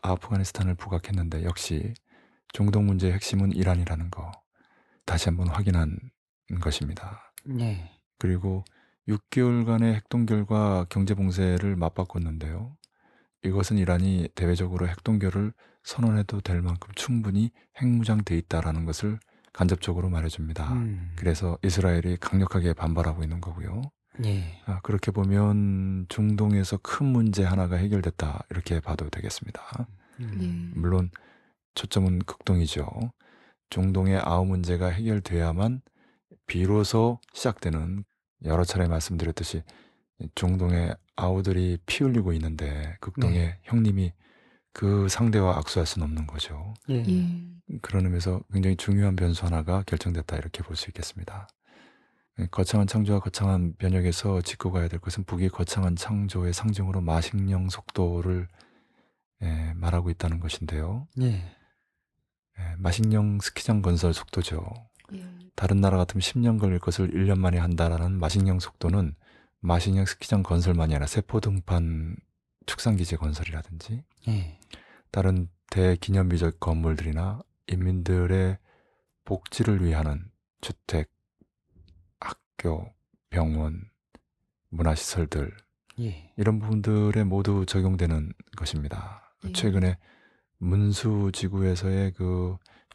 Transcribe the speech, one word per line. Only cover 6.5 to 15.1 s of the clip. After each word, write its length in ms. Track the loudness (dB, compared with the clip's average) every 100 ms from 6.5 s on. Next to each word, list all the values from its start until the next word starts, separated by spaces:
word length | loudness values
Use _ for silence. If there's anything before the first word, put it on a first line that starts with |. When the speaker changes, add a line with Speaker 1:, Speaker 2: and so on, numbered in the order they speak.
| -4
Speaker 1:
것입니다. 720 | -2 -4 -6 -8 -12 -16 -20 -18 -8 -4
Speaker 2:
예. 300 | -2 -4 -8 _ _ -6
Speaker 1:
그리고 460 | -2 0 0 -4 -6 _ _ _ -4
육 220 | -4 -2
개월간의 640 | 0 2 4 2 2 4
핵 140 | 2 0
동결과 760 | 0 2 2 2 2 2 2 0
경제 240 | 0 0
봉쇄를 600 | 2 0 2 2 2 0 0
맞바꿨는데요. 1000 | -2 -2 -6 -4 -4 -4 -6 -8 -10 -14 _ _ _ _ _ _
이것은 340 | -2 0 2 2
이란이 500 | 2 4 4 2 -2
대외적으로 540 | -2 0 2 0 -2 -2
핵 140 | -2
동결을 500 | 0